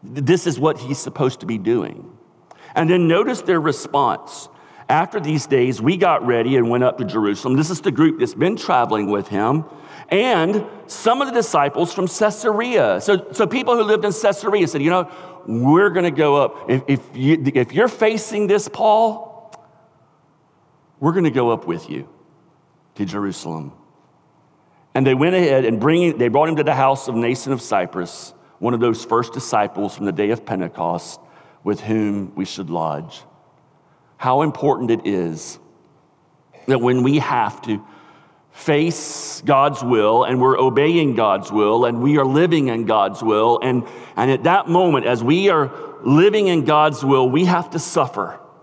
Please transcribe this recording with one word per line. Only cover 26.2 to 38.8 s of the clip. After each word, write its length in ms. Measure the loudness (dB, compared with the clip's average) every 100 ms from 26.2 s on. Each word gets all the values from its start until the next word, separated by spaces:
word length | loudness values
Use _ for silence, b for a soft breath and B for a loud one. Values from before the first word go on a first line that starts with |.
| 2
brought 220 | 2 2
him 80 | 0
to 60 |
the 120 | 0 2
house 320 | 2 0 -2
of 80 | -2
Nason 380 | -2 -2 -4
of 80 | -6
Cyprus, 720 | -2 -2 -2 -6 -10 -12 -20 -20 b b
one 140 | -2 0
of 40 |
those 240 | 0 -2
first 300 | 0 -2 -2
disciples 640 | -8 -2 0 0 -4 -8 -4
from 100 | -6
the 60 |
day 180 | -2 -2
of 160 | -2 -4
Pentecost, 760 | -6 -6 -6 -4 -4 -8 -18 b b b b
with 180 | -6 -6
whom 500 | -2 -2 -2 -4 -8 -8
we 100 | -8
should 240 | -8 -8
lodge. 540 | -4 -4 -6 -10 -20 -20 _ _ _ _ _ b b b b
How 260 | -2 0
important 480 | 0 -2 -2 -2 0
it 120 | -2 0
is 540 | -2 -4 -6 -12 -16 _ _ _ _ _ _ _ _ _ -16 -2
that 140 | 2
when 240 | 2 2
we 160 | 2 2
have 420 | 0 -2 -2 -6
to 200 | -6 -6 B B B B B B B
face 920 | -10 0 2